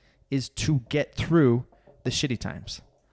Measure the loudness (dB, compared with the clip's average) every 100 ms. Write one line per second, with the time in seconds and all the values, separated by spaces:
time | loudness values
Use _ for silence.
0 | _ _ -4 -4 -4 -4 0 0 0 -4
1 | -4 -4 2 4 6 4 -2 _ _ -10
2 | -6 -4 -2 -4 -6 -10 -12 -16 -18 _
3 | _